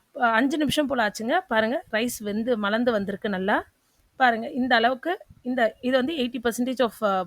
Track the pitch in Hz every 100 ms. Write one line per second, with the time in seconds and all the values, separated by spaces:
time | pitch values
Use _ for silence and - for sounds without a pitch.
0 | _ 277 240 226 262 302 285 302 277 262
1 | 208 - 220 339 359 220 220 302 - 214
2 | 240 - 208 208 233 226 202 220 247 220
3 | 196 190 220 190 190 269 - _ _ _
4 | _ - 254 226 240 294 254 240 233 339
5 | 320 403 - - 247 254 220 - 247 262
6 | 262 330 240 247 233 214 247 254 240 -
7 | 214 190